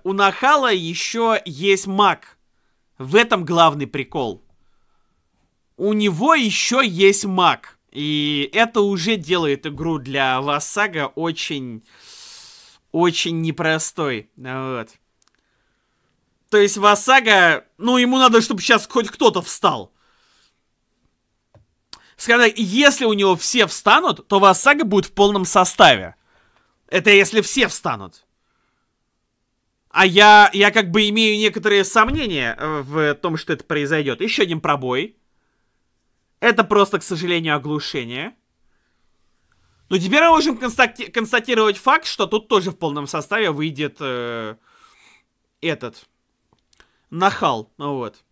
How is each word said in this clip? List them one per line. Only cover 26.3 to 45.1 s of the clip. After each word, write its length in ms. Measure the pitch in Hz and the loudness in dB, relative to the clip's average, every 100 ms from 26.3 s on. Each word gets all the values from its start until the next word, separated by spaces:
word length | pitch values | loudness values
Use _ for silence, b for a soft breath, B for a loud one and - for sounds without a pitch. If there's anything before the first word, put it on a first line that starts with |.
| _ _ _ _ _ _ | _ _ _ _ _ _
Это 220 | 185 202 | -2 4
если 300 | 202 196 220 | 4 4 0
все 280 | - - 180 | -2 -2 -2
встанут. 560 | - 165 113 95 - _ _ _ _ _ _ _ _ _ _ _ _ _ _ _ _ _ | -4 -6 -8 -12 -20 _ _ _ _ _ _ _ _ _ _ _ _ _ _ _ _ _
А 160 | 165 190 | 0 2
я, 440 | 180 208 208 202 | 6 10 10 8
я 180 | 196 202 | 4 2
как 200 | 226 185 | 2 0
бы 180 | 190 208 | 0 0
имею 300 | 214 220 208 | 2 0 2
некоторые 460 | 214 208 208 202 | -2 -2 0 0
сомнения, 720 | 190 - 262 302 247 156 120 - | 2 2 2 0 -4 -4 -6 -6
э, 240 | 151 151 | -8 -8
в 320 | 135 156 151 | -6 -2 -2
том, 220 | 143 180 160 | -2 -4 -6
что 160 | - | -6
это 120 | 151 | -8
произойдет. 560 | - 143 143 160 139 120 | -6 -6 -2 -2 -4 -4
Еще 220 | 208 - | -4 -2
один 180 | 190 160 | -2 -2
пробой. 560 | 156 147 127 127 208 _ _ _ _ _ _ _ _ _ _ _ _ _ | -4 -4 -2 -4 -6 _ _ _ _ _ _ _ _ _ _ _ _ _
Это 240 | 233 208 | 0 2
просто, 340 | 190 202 202 180 | 2 2 2 -2
к 40 | |
сожалению, 540 | - 170 175 175 160 147 | -6 -8 -4 -4 -2 -4
оглушение. 800 | 139 151 - 143 117 123 180 - _ _ _ _ _ _ _ _ _ _ _ _ _ _ _ | -4 -6 -6 -8 -10 -10 -12 -16 _ _ _ _ _ _ _ _ _ _ _ _ _ _ _
Но 100 | 185 | -4
теперь 240 | 180 277 | 0 2
мы 80 | 330 | 4
можем 260 | 320 285 233 | 4 2 -4
констати-, 540 | 247 226 233 - - | -6 -2 -2 -2 -10
констатировать 680 | 240 220 240 233 233 214 202 | -6 -2 -4 -2 0 0 0
факт, 300 | - 311 320 | 0 0 -2
что 200 | - 190 | -6 -4
тут 220 | 214 214 | -4 -2
тоже 220 | 214 175 | -2 -2
в 60 | - | -6
полном 300 | 165 147 139 | -8 -8 -8
составе 440 | 160 143 214 202 | -8 -6 -4 -2
выйдет, 460 | 147 156 139 147 147 | -4 -6 -6 -10 -8
э, 560 | 143 123 120 117 110 110 b b b b b | -10 -8 -8 -10 -10 -14 b b b b b